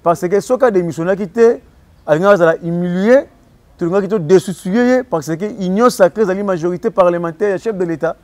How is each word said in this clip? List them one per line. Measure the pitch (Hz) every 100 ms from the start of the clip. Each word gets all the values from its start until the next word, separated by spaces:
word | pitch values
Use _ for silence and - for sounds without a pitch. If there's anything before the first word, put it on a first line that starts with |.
Parce | 170 170 180
que | 202
ce | -
qui | 247
a | 254
démissionné, | 190 170 147 165 190
qui |
était, | 196 233 226 269 _ _ _ _ -
il | 156
a | 196 202 170 165
humilié, | 170 170 180 180 202 262 320 _ _ _ _ _
tout |
le | 175
monde | 190
qui | 190
était | 208
destitué, | 151 185 185 175 185 208 247 254
parce | 254 170 135
que | 160
l'Union | 208 - 180 190 240
sacrée, | - 180 208
la | 208 190
majorité | 202 185 170 180 226
parlementaire, | - 180 175 170 160 208 185
chef | 226 196
de |
l'État | 180 160 160 -